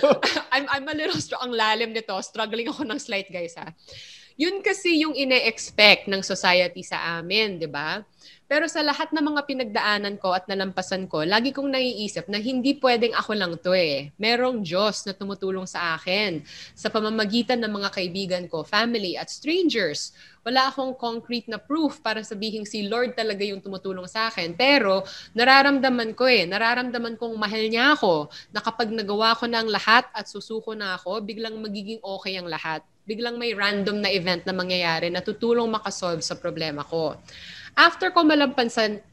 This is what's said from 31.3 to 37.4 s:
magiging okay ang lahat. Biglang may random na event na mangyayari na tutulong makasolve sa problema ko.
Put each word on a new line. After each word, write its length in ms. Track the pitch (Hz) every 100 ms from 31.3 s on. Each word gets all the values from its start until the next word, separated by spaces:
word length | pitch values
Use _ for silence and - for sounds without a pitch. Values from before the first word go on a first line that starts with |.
| 220 226 220
magiging 480 | 220 208 202 226
okay 320 | 196 190 196 190
ang 160 | 175
lahat. 320 | 156 160 156 - _
Biglang 320 | 196 220 240
may 160 | 240 233
random 480 | 202 202 202 196 208
na 140 | 202
event 320 | 190 175 175
na 80 | 185
mangyayari 560 | 185 180 180 170 160 170
na 160 | 180
tutulong 420 | 180 - 233 233 233
makasolve 540 | 214 202 - 180 165
sa 160 | - 165
problema 480 | 175 160 160 147
ko. 320 | 147 165 156 - - -